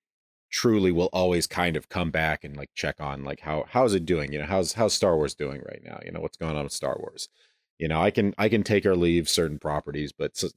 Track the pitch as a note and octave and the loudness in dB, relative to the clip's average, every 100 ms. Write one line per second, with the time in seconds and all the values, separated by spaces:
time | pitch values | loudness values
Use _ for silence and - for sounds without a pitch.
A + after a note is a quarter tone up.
0 | _ _ _ _ - - B2 G#2+ F#2 E2+ | _ _ _ _ -10 0 4 4 4 4
1 | F#2 F#2 F#2 F2 - - F2 D#2 - F#2 | 2 2 2 2 0 0 0 0 -4 -4
2 | E2+ D#2+ D#2+ D2+ D2+ C#2+ C#2+ - D2+ - | -2 0 0 -2 -8 -14 -14 -6 -6 -6
3 | D2 C#2 C#2 - D2+ D2 - B2 B2+ G2 | -8 -8 -10 -10 -6 -4 0 2 4 2
4 | E2 E2 C#2+ D2 D2+ F#2+ E2+ - G#2+ - | 0 -2 -2 -6 -2 0 0 0 0 2
5 | G2 E2 D2 - D2 C#2 - - - - | 2 4 0 -4 -8 -8 -12 -16 -14 -14
6 | - - D#2+ - E2 D2+ C#2+ - C#2 - | -10 -8 -8 -6 -4 -4 -4 -4 -4 -4
7 | - - - _ _ _ _ - E2 D#2+ | -8 -12 -14 _ _ _ _ -6 -2 2
8 | F#2+ A2 G2+ - G#2+ G#2+ G2 G#2 G2 F2+ | 2 4 0 2 2 2 2 2 4 4
9 | E2+ E2+ D#2+ - D#2+ D2+ D#2 D2+ - C#2+ | 4 4 2 0 0 -2 -4 -4 -4 -6
10 | D2 - D#2 - F2 | -6 -6 -6 -4 -8